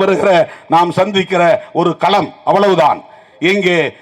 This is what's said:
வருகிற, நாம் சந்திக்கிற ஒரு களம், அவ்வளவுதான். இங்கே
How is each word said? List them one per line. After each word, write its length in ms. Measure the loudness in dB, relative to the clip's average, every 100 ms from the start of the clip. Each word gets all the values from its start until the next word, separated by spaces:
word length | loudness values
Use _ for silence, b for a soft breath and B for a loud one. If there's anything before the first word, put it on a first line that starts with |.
வருகிற, 280 | 2 0 2 2 0 B B
நாம் 180 | 0 0 0
சந்திக்கிற 440 | -2 -2 -2 0 2 0 B -4
ஒரு 120 | -2 -2
களம், 260 | 0 0 -2 -6 -2
அவ்வளவுதான். 500 | 0 2 2 2 0 -8 B B B -2
இங்கே 260 | 0 0 0 -2 B